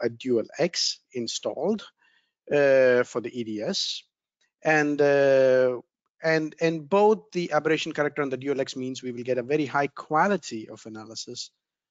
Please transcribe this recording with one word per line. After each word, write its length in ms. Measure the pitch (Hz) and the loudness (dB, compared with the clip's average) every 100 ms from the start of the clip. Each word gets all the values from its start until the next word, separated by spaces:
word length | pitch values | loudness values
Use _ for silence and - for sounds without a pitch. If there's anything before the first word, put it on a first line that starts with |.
a 60 | 120 | -6
dual 360 | 117 127 117 - - | -6 -2 0 -2 -2
X 400 | 175 - - - _ | -2 -2 -4 -6 _
installed, 680 | 123 113 - 110 - 175 220 - _ _ _ _ _ - | -8 -8 -6 -8 -4 -4 -4 -8 _ _ _ _ _ -2
uh, 520 | 147 139 135 127 123 | 2 4 6 6 4
for 180 | 123 127 | 0 -4
the 100 | 113 | -6
E 100 | 123 | -8
D 180 | 110 104 | -8 -6
S, 420 | 127 202 - - - _ _ _ _ _ | -4 -4 -6 -8 -14 _ _ _ _ _
and, 380 | 156 156 147 147 | 2 2 2 2
uh, 800 | 143 139 139 135 131 127 127 123 - _ _ _ | 4 6 6 6 6 4 2 0 -10 _ _ _
and, 320 | 165 156 156 - | 0 0 -2 -2
and 300 | 165 165 143 | -2 -2 0
both 420 | 196 208 220 - | 4 4 4 -2
the 220 | 180 165 | -6 -2
aberration 400 | 147 156 151 165 | 0 2 0 -2
corrector 280 | 151 147 147 | -4 -2 -2
and 100 | 139 | -4
the 60 | 127 | -4
dual 220 | 139 131 | -2 -2
X 160 | 131 131 | -4 -6
means 260 | 131 127 | -8 -8
we 120 | 127 | -10
will 100 | 120 | -8
get 140 | 120 123 | -4 -4
a 60 | |
very 220 | 120 156 135 | 0 -2 0
high 220 | 143 143 | -2 -2
quality 800 | - - 151 196 196 - 113 107 | -6 -4 0 2 0 -4 -12 -12
of 160 | 107 113 | -16 -16
analysis, 640 | 110 110 110 - 123 - _ _ _ _ | -16 -14 -14 -14 -14 -16 _ _ _ _